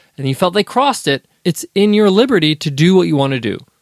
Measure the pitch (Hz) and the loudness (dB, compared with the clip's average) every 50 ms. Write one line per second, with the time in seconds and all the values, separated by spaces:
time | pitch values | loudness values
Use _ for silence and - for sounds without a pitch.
0 | _ _ _ - 135 - 131 - - 180 175 214 196 - - 240 277 277 247 - | _ _ _ -8 -6 -6 -2 -2 -2 0 0 -2 -4 -2 -2 -2 -2 -2 -2 -2
1 | - 151 139 - - _ _ _ - 185 156 - - - _ 196 202 214 208 214 | -2 -4 -4 -4 -6 _ _ _ -4 -4 -4 -4 -10 -6 _ 0 0 2 2 2
2 | 214 202 190 202 254 262 254 180 156 151 156 151 - 160 139 131 160 180 190 185 | 2 2 4 2 2 2 2 0 2 0 -2 -2 -4 -4 0 2 2 4 4 4
3 | 175 170 156 139 139 135 135 127 113 107 95 - - _ _ _ | 2 2 0 0 0 0 -2 -4 -4 -6 -6 -8 -10 _ _ _